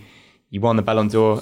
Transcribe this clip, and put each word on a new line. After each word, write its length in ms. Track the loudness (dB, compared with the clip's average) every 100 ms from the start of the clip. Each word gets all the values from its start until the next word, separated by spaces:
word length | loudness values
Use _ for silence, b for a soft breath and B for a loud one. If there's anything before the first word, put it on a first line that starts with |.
| B B B B _
you 100 | -4
won 140 | -2 0
the 40 |
Ballon 280 | 0 0 0
d'Or. 280 | 2 2 0